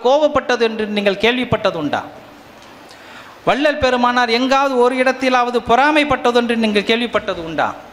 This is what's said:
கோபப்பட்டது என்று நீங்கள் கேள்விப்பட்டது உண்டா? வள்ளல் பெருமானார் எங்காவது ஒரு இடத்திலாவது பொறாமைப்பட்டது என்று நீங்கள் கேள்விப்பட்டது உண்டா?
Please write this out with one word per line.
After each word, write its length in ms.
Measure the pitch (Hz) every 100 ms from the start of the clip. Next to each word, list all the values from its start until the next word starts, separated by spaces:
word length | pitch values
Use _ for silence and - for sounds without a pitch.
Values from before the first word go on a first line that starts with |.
கோபப்பட்டது 560 | 240 285 294 277 247 240
என்று 260 | 226 214 214
நீங்கள் 300 | 208 202 196
கேள்விப்பட்டது 580 | 220 254 247 214 196
உண்டா? 280 | 170 147 113 - - - - - - - - - - - - - -
வள்ளல் 340 | - 233 302 294
பெருமானார் 520 | 254 247 240 247 240
எங்காவது 440 | 233 254 269 277 254
ஒரு 180 | 240 262
இடத்திலாவது 640 | 254 262 262 247 240 240 -
பொறாமைப்பட்டது 640 | 240 285 302 285 262 247
என்று 220 | 240 233 233
நீங்கள் 320 | 220 208 202
கேள்விப்பட்டது 520 | 226 240 208 196 175
உண்டா? 240 | 165 151 113 - -